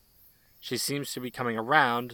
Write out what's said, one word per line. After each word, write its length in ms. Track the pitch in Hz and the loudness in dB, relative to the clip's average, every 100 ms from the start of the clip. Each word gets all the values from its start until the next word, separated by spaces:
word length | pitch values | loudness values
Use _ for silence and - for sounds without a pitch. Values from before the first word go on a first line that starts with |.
| _ _ - _ _ _ | _ _ -20 _ _ _
she 160 | - 120 | -6 -4
seems 360 | - 143 135 | -2 -4 -6
to 60 | - | -8
be 120 | 123 | -8
coming 260 | - 123 113 | -4 -2 -2
around 520 | 113 151 127 120 123 | 4 6 6 2 -4